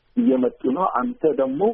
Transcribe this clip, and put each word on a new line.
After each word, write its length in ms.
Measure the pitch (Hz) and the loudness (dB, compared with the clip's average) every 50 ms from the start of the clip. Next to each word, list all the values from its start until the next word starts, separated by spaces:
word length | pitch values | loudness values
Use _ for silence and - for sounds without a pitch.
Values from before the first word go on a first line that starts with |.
| _ _ - | _ _ -2
እየመጡ 440 | 240 233 254 262 254 247 240 - - - 131 | 0 2 2 2 2 0 -2 -2 -2 -4 -2
ነው። 160 | 262 175 185 - - | 0 0 -2 0 0
አንተ 280 | 123 123 123 123 - - 156 139 | -2 -4 -4 -6 0 0 0 2
ደግሞ 260 | 139 135 131 135 151 202 226 | 2 -2 -2 0 0 0 0